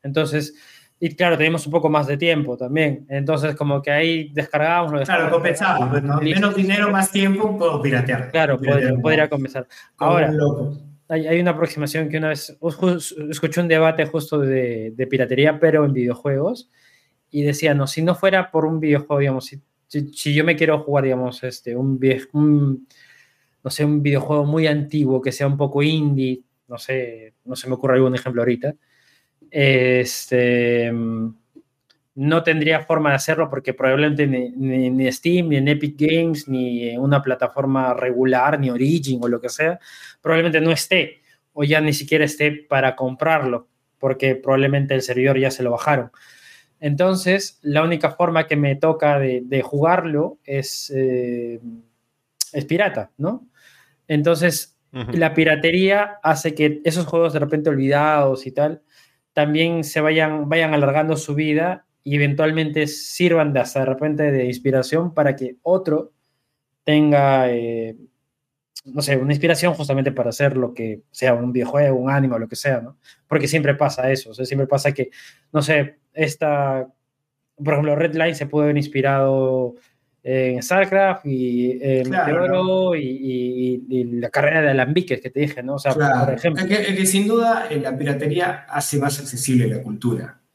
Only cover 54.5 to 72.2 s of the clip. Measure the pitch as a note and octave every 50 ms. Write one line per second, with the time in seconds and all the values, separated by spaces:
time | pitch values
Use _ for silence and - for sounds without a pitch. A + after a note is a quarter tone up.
54.5 | D3+ - - _ _ _ _ _ - B2+ A#2+ A2 - E3+ E3 D#3+ D#3+ E3 D#3+ D#3+
55.5 | D#3 D3 D3 E3 E3 F#3 F#3+ F#3+ G3 G3+ G#3 G3+ G#3 - - D#3 D#3+ D3+ - E3
56.5 | D3+ D3+ D3+ D3+ D3+ D3+ - E3 D#3+ F3+ F3 C#3 - E3 E3+ E3 D3 D3+ C#3+ C#3+
57.5 | D#3 D#3 D3+ D#3+ D3 C3+ C3+ C3+ C#3 C#3+ D3 D3+ D3+ D3 C#3+ C3+ C3 C3 - C3
58.5 | B2+ - D3 D3+ D#3+ - _ _ _ _ _ _ _ _ _ _ _ D#3 D3 D3+
59.5 | D3+ D#3 E3 E3+ E3+ E3 D#3 C#3+ - D#3+ D3+ D#3 D#3 D#3+ D#3 D#3 D#3 D3+ D3 C#3+
60.5 | D#3+ E3 E3 D#3 D#3 D3 C#3+ C#3 C#3 D#3 D#3 D#3+ D#3+ C#3+ - - C#3+ C#3+ D#3 D3+
61.5 | D3 D3+ E3 F3+ F#3 - _ _ _ _ _ C#3 C#3+ D3 C#3+ C#3+ C#3+ D3 D#3 D#3
62.5 | D#3+ D#3+ D#3+ D3+ D3+ D#3 D3+ D3+ D3+ - - - - - F3+ F3 E3+ E3 D3+ D3
63.5 | C#3+ C3 A#2+ - - C3+ C3+ C3+ D#3 - D3+ D#3 D3+ D3 D3+ D3 C#3 C3 B2+ B2
64.5 | B2 B2 - C3+ C3 C3+ C3 - D3+ D#3+ E3+ F3+ D#3+ - D3 C#3+ C3+ C#3 C3+ B2
65.5 | B2+ _ _ E3 F3+ F#3+ F#3 E3+ D3+ D#3 E3+ - _ _ _ _ _ _ _ _
66.5 | _ _ _ _ _ _ _ - D3+ D3+ D3+ D3+ D3 C#3+ C#3 C#3 C3+ C3+ B2+ B2
67.5 | A#2+ A#2+ A#2 A#2 A#2 A2+ A2+ A2+ A2 - - - _ _ _ _ _ _ _ _
68.5 | _ _ _ _ _ - _ C3+ - D3+ C#3+ C#3+ C#3 C3 C3 C#3+ D3 C#3+ E3+ E3+
69.5 | E3 - F3 F3 D#3 C#3 D3 C#3 C#3 C3+ C3 C#3 B2 B2+ A#2 A#2 A2+ - C#3+ C#3
70.5 | B2+ C3 B2+ A#2+ B2 - A2+ A2 G#2+ G#2+ _ _ _ - C3 B2+ A#2+ A#2 A#2+ B2
71.5 | B2 B2+ A#2+ B2 - C#3+ D3 C#3 C3+ B2+ B2 C3+ C#3 C#3+